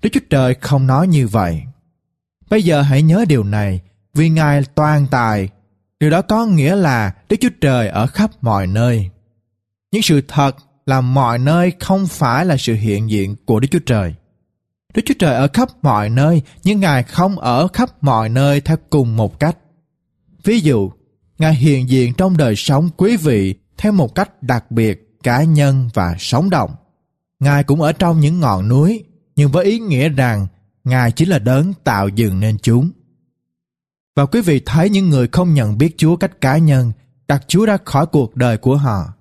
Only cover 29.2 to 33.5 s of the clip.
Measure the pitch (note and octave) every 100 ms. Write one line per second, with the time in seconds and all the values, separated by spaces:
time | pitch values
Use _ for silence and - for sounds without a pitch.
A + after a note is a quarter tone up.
29.2 | _ - C#3+ D#3+ F3+ A3+ A3 C3 D#3 C#3+
30.2 | B2 G#2+ F#2+ _ _ _ B2+ B2+ A#2+ -
31.2 | E3+ D#3 A2 C3 E3+ G3 - G#2 G2+ G2
32.2 | A2+ F#2+ A2 A2 - A#2 D#3+ - _ _
33.2 | _ _ _